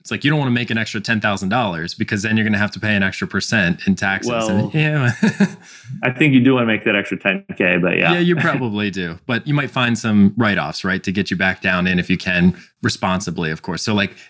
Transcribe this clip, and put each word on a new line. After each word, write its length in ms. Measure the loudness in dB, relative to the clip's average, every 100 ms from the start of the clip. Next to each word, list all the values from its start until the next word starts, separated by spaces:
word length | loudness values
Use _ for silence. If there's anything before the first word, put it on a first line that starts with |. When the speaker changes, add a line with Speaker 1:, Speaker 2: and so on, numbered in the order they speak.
Speaker 1:
It's 100 | -10
like, 120 | -4
you 60 | 0
don't 100 | 0
wanna 120 | 2
make 180 | 0 -2
an 80 | -4
extra 240 | -4 -6
ten 180 | -2 0
thousand 300 | 0 -2 -2
dollars 460 | 0 0 -2 -6
because 260 | -6 -4 -4
then 160 | 0 0
you're 80 |
gonna 140 | 2 0
have 140 | -2
to 60 | -4
pay 160 | -2
an 80 | 0
extra 240 | 0 -4 -6
percent 540 | -4 -2 0 0 0 -2
in 80 |
taxes. 360 | 0 0 -2 -2
Speaker 2:
Well, 200 | -2 0
Speaker 1:
And, 240 | 0 0
yeah. 380 | 0 0 2 0 0
<laughs> 800 | 0 2 0 -2 -20 -20 -14 -4
Speaker 2:
I 80 | -2
think 240 | 2 4
you 100 | 6
do 80 | 6
wanna 140 | 4 2
make 180 | 0
that 100 | 0
extra 220 | 0 0 -2
ten 260 | -2 -2 -4 -2
K, 220 | 2 2
but 180 | 2 2
yeah. 160 | 2
Speaker 1:
Yeah, 60 | 2
you 180 | 2 2
probably 540 | 0 0 -2 -2 -4
do. 280 | -4 -6 -8
But 220 | -6 -4 0
you 80 |
might 160 | -2 -2
find 280 | -2 0 0
some 360 | 2 6 6 6
write-offs, 480 | 2 2 -2 -4
right, 180 | -2 -2
to 60 | -2
get 200 | -2 -2
you 80 | 0
back 240 | -2 0
down 240 | 0 0 2
in 120 | 0
if 120 | 0
you 80 | -2
can, 360 | 0 2 4 2 -6 _
responsibly, 680 | -6 -2 -2 -2 -4 -4 -4
of 120 | -4
course. 200 | -6 -6
So, 120 | -2
like, 200 | -2 -2 -6 -20